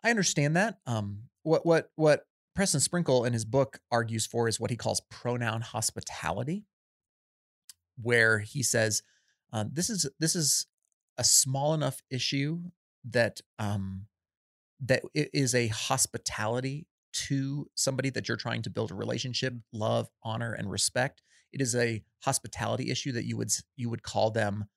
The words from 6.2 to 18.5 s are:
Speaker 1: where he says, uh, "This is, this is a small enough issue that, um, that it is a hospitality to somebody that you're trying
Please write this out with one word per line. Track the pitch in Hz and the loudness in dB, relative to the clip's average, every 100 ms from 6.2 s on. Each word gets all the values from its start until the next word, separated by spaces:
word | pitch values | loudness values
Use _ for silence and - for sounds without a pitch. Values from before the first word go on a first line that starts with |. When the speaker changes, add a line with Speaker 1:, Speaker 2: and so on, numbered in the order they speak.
| 80 92 127 196 - _ _ _ _ _ _ _ _ _ _ - _ - | -4 -2 -2 -6 -8 _ _ _ _ _ _ _ _ _ _ -20 _ -10
Speaker 1:
where | 113 120 113 110 | 2 6 6 4
he | 104 147 | 0 -4
says, | 117 117 110 104 _ _ _ _ _ | 0 2 2 0 _ _ _ _ _
uh, | 113 104 | -6 -4
"This | 131 180 | -4 -4
is, | 208 160 _ | -2 -4 _
this | 160 175 | -2 2
is | 139 - - _ _ _ _ - | 2 2 -2 _ _ _ _ -2
a | |
small | 120 - 131 131 147 | 4 4 4 2 2
enough | 160 139 - _ | 2 0 -4 _
issue | 131 - 139 143 170 175 _ _ _ | -4 -2 0 -2 -4 -8 _ _ _
that, | 123 120 113 - - - | -2 2 2 -2 -20 -6
um, | 107 104 95 95 101 _ _ _ _ _ _ _ | -2 -2 -4 -8 -12 _ _ _ _ _ _ _
that | 127 127 - | 0 0 2
it | 151 147 | -4 -2
is | 147 131 | 0 2
a | 123 117 | 2 2
hospitality | 110 - 131 - - - - 110 120 131 143 - _ _ | -2 0 0 0 -2 -6 -4 -2 -2 -2 -6 -12 _ _
to | - - 139 135 143 - | -8 -2 -2 -2 -4 -6
somebody | - - 131 135 | -2 -2 0 -2
that | 123 110 | -2 -4
you're | 117 | -4
trying | 117 | -2